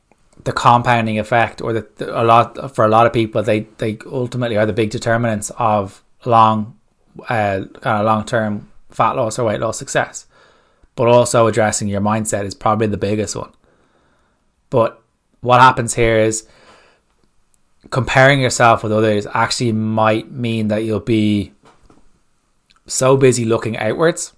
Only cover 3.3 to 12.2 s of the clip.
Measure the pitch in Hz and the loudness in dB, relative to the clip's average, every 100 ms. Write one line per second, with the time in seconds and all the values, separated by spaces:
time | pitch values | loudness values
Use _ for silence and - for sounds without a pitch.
3.3 | 113 110 107 107 - 117 107 - 139 123 | -2 -2 -2 -4 -8 -8 -8 -10 -8 -6
4.3 | 123 120 104 110 98 110 117 - 117 120 | -6 -4 0 0 0 -2 -2 -2 0 0
5.3 | 107 101 - 117 107 98 - _ _ - | -4 -8 -4 0 0 -2 -10 _ _ 0
6.3 | 113 110 110 107 - _ _ _ - - | 4 4 2 -4 -12 _ _ _ -20 -6
7.3 | 117 104 98 98 - 135 107 107 110 104 | -2 -2 -2 -6 -8 -4 -2 0 0 -2
8.3 | 120 107 104 - - - - 113 135 113 | -2 -2 -6 -10 -20 -14 -4 -2 0 -4
9.3 | - 117 107 117 110 123 147 117 - - | -2 -4 -2 -4 -6 -6 -4 -4 -8 -20
10.3 | _ _ _ _ _ _ - 117 120 117 | _ _ _ _ _ _ -2 4 4 4
11.3 | 123 113 107 107 107 107 101 104 110 | 2 2 2 0 -2 -4 -4 -2 -2